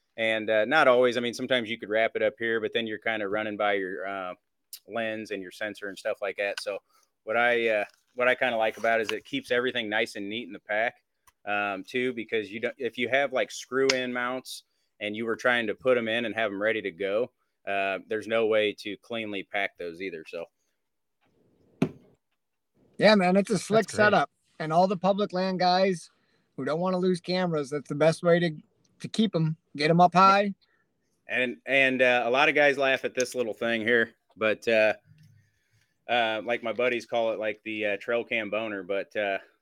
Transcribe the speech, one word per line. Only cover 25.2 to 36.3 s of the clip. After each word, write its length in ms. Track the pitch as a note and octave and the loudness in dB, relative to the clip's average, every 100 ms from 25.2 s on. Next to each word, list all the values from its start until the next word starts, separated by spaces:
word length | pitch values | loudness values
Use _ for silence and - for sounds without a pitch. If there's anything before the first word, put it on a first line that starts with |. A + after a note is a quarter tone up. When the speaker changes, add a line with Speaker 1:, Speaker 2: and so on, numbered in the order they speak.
| G3+ | -2
Speaker 2:
land 260 | F3+ F#3+ F3+ | -2 -2 0
guys 520 | F3+ F3+ G3 E3+ - _ _ _ _ - | 2 4 2 0 -8 _ _ _ _ -8
who 80 | C3 | -4
don't 140 | D#3+ | -2
wanna 180 | F#3 F#3 | 0 0
lose 240 | F#3 F3+ | 0 0
cameras, 480 | - F#3 F3+ D3+ C3+ | -2 -2 0 -2 -4
that's 180 | D3 - | -6 -6
the 60 | D3 | 2
best 280 | D#3 D#3+ | 2 4
way 160 | F3 E3+ | 2 2
to, 180 | E3+ D3+ - _ _ _ | 2 -4 -14 _ _ _
to 60 | - | -6
keep 280 | - A3 E3 | -2 0 0
'em. 220 | D#3 D#3+ _ C#3+ | -2 -2 _ -2
Get 120 | D#3 | 2
'em 100 | E3+ | 6
up 120 | F3+ F3 | 6 8
high. 380 | G3 G3+ G#3 - _ _ _ _ _ _ - | 6 6 2 -4 _ _ _ _ _ _ -6
Speaker 1:
And, 300 | A#2 B2 - B2 | -2 -2 -4 0
and, 360 | C3+ C3 B2+ | 4 4 4
uh, 220 | B2+ B2 A2+ | 4 4 2
a 40 | |
lot 200 | C3 D#3 | 2 4
of 60 | D3 | 6
guys 220 | D3 C3+ | 4 4
laugh 280 | C3+ B2+ B2 | 2 0 -2
at 80 | |
this 220 | - B2 B2+ | -4 -4 -4
little 180 | A2+ | -4
thing 280 | - A#2 A2+ | -4 -2 0
here, 340 | A2 A#2+ A2+ _ _ G2+ | 2 2 2 _ _ -2
but, 320 | A2 G#2 A#2 | 0 0 2
uh, 280 | A2+ G#2+ - _ - - _ _ _ _ _ _ _ - | 4 4 2 _ -20 -20 _ _ _ _ _ _ _ -2
uh, 340 | A#2+ A2+ | 0 0